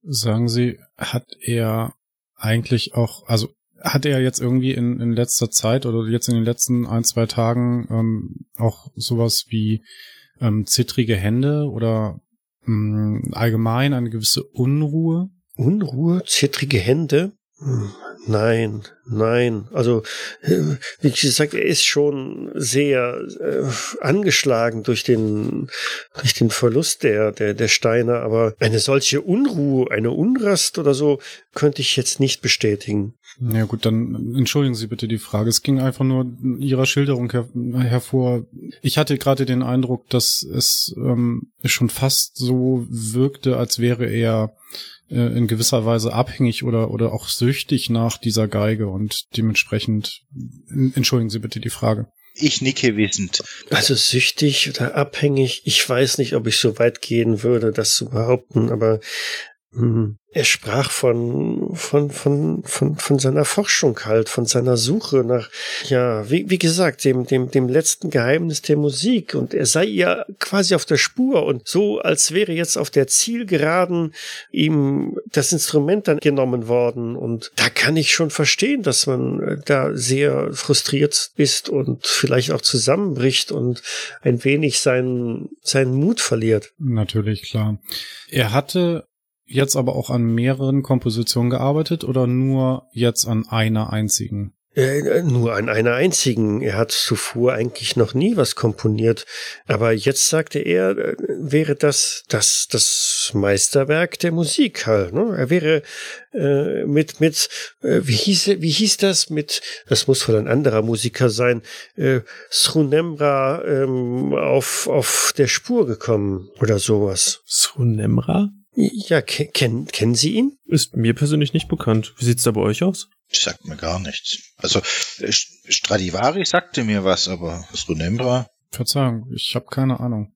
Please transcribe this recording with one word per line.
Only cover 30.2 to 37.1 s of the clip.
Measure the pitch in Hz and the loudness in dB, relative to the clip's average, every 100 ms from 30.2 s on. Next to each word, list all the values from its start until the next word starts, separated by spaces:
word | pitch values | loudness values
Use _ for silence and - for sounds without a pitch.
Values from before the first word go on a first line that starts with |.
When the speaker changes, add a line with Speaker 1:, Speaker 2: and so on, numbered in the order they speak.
| 196 262 208 180 - - | 2 2 2 2 0 0
Speaker 2:
oder | 143 | 0
so, | 135 147 139 - - _ | 2 2 0 -4 -20 _
könnte | - 147 139 | 0 0 0
ich | 131 - | 0 0
jetzt | 123 - | -2 0
nicht | 135 - | 0 0
bestätigen. | - - 107 104 - 104 101 - - - | -2 0 0 0 -2 -2 -2 -8 -20 -6
Speaker 1:
Ja | 123 113 110 | 0 0 0
gut, | 113 113 | 0 0
dann | 110 120 - 113 127 | 0 -2 -6 -4 0
entschuldigen | 120 147 139 117 | 0 2 0 -2
Sie | 110 | -6
bitte | 113 110 | -6 -4
die | 110 | -4
Frage. | - 104 113 | -2 -2 0
Es | 113 | 0
ging | - 135 | 0 2
einfach | 131 127 131 | 0 0 0
nur | 131 127 120 127 123 | 2 -2 -4 -4 -2
Ihrer | 135 131 131 | 0 2 2
Schilderung | 143 139 | 2 2